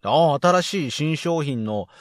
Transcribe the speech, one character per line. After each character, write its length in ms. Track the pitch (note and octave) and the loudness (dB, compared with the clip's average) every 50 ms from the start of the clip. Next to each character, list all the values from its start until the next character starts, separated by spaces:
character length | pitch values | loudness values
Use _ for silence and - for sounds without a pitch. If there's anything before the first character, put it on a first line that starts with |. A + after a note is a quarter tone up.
| - | -2
あ、 360 | G2 A#2+ D3+ E3+ D#3+ C#3+ C3+ | 0 4 4 4 4 2 2
新 220 | - F3 F3+ F3+ E3+ | 2 4 4 4 2
し 240 | - - G3 D#3 B2 | -2 -4 -4 -4 -4
い 20 | |
新 260 | - - D3 D#3 D#3+ | -4 -2 -2 -2 -2
商 260 | D3 - F3 E3+ E3 D3 | -2 -2 -2 -2 -2 -2
品 220 | C#3+ C3 A#2 A2 | -4 -4 -4 -4
の 240 | G#2+ G#2+ G#2 F#2 - _ - | -4 -4 -6 -6 -8 _ -20